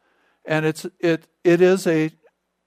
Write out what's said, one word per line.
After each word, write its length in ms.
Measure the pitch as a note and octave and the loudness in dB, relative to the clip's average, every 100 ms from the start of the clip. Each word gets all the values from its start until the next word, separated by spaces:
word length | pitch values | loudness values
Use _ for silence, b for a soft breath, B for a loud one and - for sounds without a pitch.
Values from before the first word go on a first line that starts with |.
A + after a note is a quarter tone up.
| _ _ _ _ - | _ _ _ _ -6
And 220 | D#3 D#3 | -4 -4
it's, 180 | D#3 F#3 - | -6 -14 -4
it, 260 | F3 D#3+ - _ | -2 -2 -6 _
it 180 | E3+ E3+ | 0 4
is 260 | F3+ F#3+ F#3+ | 4 2 0
a 240 | D#3+ D#3 - _ _ _ _ | -2 -4 -8 _ _ _ _